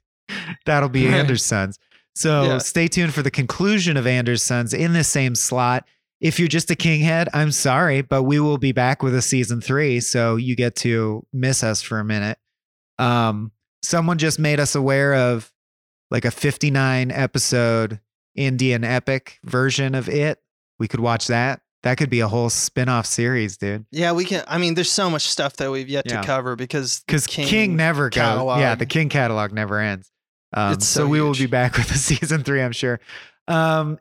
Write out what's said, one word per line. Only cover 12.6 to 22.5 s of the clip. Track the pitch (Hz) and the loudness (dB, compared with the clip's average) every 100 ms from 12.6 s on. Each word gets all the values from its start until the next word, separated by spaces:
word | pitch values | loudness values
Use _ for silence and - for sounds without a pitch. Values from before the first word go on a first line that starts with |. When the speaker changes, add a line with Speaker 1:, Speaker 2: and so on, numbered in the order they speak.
| _ _ _ - | _ _ _ -2
Speaker 1:
Um, | 123 120 113 104 110 - _ _ | 0 2 0 -2 -6 -12 _ _
someone | - 170 165 165 | -4 0 0 2
just | 156 151 | 0 0
made | 151 147 | 0 2
us | 139 | 0
aware | 147 135 135 139 | 0 2 2 4
of, | 135 123 117 - _ _ _ _ _ - | 4 2 0 -6 _ _ _ _ _ -6
like, | 120 | -2
a | 117 | -2
fifty-nine | - 143 - 147 135 135 127 127 | 0 -2 0 0 2 2 0 0
episode | 135 131 127 - 127 117 113 110 104 _ _ _ | -2 -2 -2 0 2 2 2 0 -4 _ _ _
Indian | - 139 127 131 120 | -4 -2 2 2 2
epic | 117 127 - 135 - - | 0 -2 0 -4 -4 -18
version | - 127 131 123 135 | -4 0 2 0 0
of | 131 120 | -2 -2
it. | 147 151 - _ _ _ - | 0 0 -2 _ _ _ -6
We | 113 | -4
could | 120 | -2
watch | 117 117 - | 0 0 0
that. | 117 127 127 _ _ | 0 0 -4 _ _
That | 123 127 | -2 0
could | 143 | 0
be | 120 | 0
a | 110 | 0
whole | 117 120 | 0 0